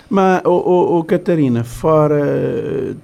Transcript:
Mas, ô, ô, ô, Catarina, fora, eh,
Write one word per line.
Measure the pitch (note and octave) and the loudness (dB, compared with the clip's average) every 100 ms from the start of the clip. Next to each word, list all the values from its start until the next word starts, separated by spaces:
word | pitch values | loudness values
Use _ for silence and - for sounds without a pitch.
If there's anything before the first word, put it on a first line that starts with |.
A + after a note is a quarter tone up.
| - | -4
Mas, | G3 F#3+ F#3 | 0 2 2
ô, | E3 | 2
ô, | F3+ - F3+ E3+ E3+ | 0 2 2 2 0
ô, | |
Catarina, | E3 F3+ F#3 E3+ C#3 A#2 | 0 -2 0 0 2 0
fora, | A#2 - D#3+ D#3 D3+ D3 C#3+ | -4 -4 0 2 2 0 0
eh, | C3+ C3+ C3+ - - - - | -2 -2 -4 -4 -6 -6 -10